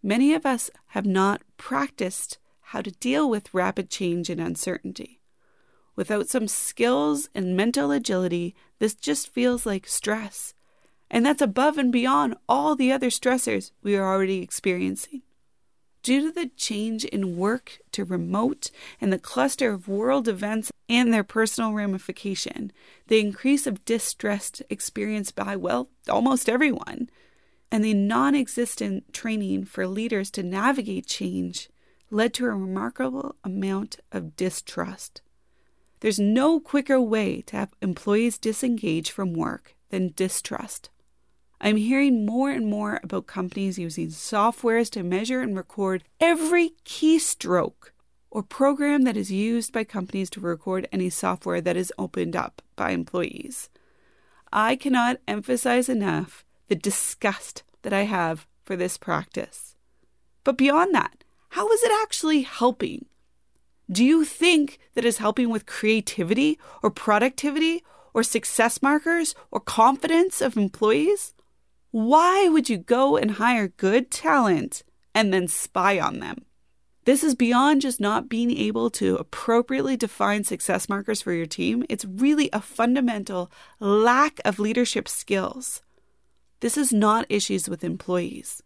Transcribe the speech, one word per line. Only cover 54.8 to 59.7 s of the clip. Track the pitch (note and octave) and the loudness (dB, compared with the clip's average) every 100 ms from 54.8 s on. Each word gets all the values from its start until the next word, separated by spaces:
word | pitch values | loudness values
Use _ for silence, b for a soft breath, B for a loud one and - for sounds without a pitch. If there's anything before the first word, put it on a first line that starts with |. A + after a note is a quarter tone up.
| C#4+ B3+ A#3+ B3 - | 2 2 2 0 -4
emphasize | G#3 G3+ B3+ B3 A#3+ B3 | -6 -2 -2 2 2 2
enough | B3 G3 D#3+ F#3 - _ _ _ | 0 0 0 -4 -10 _ _ _
the | F#3 | -2
disgust | G3+ G3 - - G#3 G3 - - _ _ | 0 -2 -2 -2 -2 -2 -10 -18 _ _
that | - | -4
I | G3 | -2
have | G3+ G3 E3 D#3+ - _ | 0 0 -2 -4 -10 _
for | - F#3 | -10 -4
this | F3+ - | -4 -4
practice. | - D#3+ - - - - - | -4 -4 -4 -10 -10 -12 -20